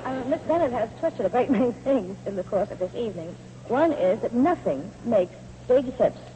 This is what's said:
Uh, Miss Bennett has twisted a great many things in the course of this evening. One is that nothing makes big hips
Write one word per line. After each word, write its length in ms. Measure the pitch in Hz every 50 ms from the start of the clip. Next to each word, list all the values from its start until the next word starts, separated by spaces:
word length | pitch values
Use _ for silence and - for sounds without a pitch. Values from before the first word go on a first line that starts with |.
| -
Uh, 200 | 247 262 262 247
Miss 140 | 247 294 330
Bennett 300 | - - 311 339 339 262 233
has 160 | 247 214 220 - -
twisted 260 | - 330 - - 220
a 40 | 180
great 200 | 180 247 247 -
many 220 | 269 202 254 240
things 460 | 233 - - 262 277 262 185 180 196 - -
in 100 | 214 202
the 80 | 190 185
course 260 | - - 190 202 202
of 80 | - -
this 140 | 185 180 -
evening. 380 | 240 240 220 190 175 160 165 180 - - - - - - -
One 240 | 220 269 320 339 294
is 260 | - - 185 190 226
that 120 | - 233 233
nothing 580 | 240 262 339 359 - - 190 147 135 151 202 - - -
makes 280 | 226 233 202 180 180 - - - - - - - -
big 160 | 254 269 269 247 233
hips 260 | - 208 143 - - - - -